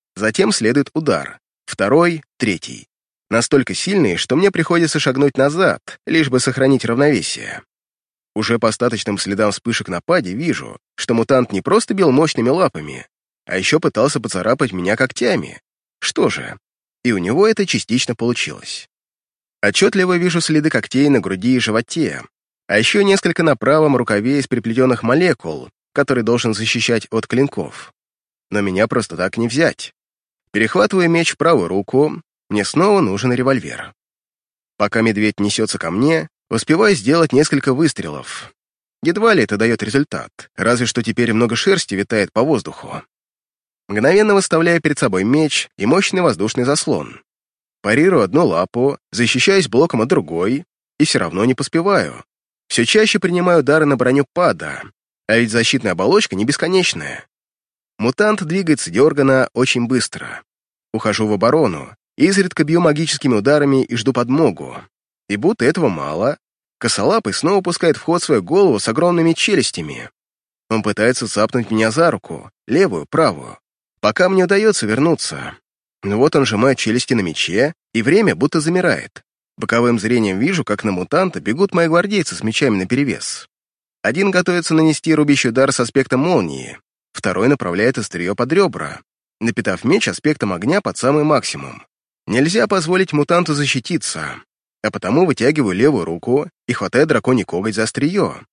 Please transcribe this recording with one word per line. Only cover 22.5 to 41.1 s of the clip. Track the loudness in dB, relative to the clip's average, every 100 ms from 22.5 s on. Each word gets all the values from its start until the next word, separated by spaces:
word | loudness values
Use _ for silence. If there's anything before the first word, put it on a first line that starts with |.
| _ -2
а | 0
еще | 2 2
несколько | 4 4 2 0
на | 2 2
правом | 2 4 4 2
рукаве | 2 0 0 -2
из | 0
переплетенных | -4 -2 2 2 2
молекул, | 2 2 2 0 -4 -10 -12 _ _
который | -2 0 0
должен | 2 0 0
защищать | -2 -2 -2 0 -2 -2
от | -6 -2
клинков. | 0 0 -2 -10 -10 -20 _ _ _ _ _ -6
Но | -2
меня | -2 0 0
просто | 0 -4 -4
так | -4 -2
не | -4
взять. | 0 0 -2 -12 _ _ _ _ _ _
Перехватываю | -2 -2 0 0 2 2
меч | 2 0
в | 0
правую | 2 2 0
руку, | -4 -2 2 0 -2 -16 _ -6
мне | -4 -2
снова | 2 2 4
нужен | 2 0 -2
револьвер. | 0 0 0 -4 -12 -14 _ _ _ _ _ _ _ _ -4
Пока | -2 0
медведь | 0 2 0 0
несется | -2 -2 -4 -4
ко | -6
мне, | 0 0 0 -4 _ -6
успеваю | -6 0 2 4 2
сделать | 2 2 2
несколько | 2 2 0 0
выстрелов. | 0 0 -2 -10 -10 -12 -16 -18 _ _ _ _ -8
Едва | -4 0 2
ли | 2
это | 2 0
дает | 0 0
результат, | -2 -2 -2 -6 -12 _ -18 -4
разве | 0 0 0
что | -2
теперь | -4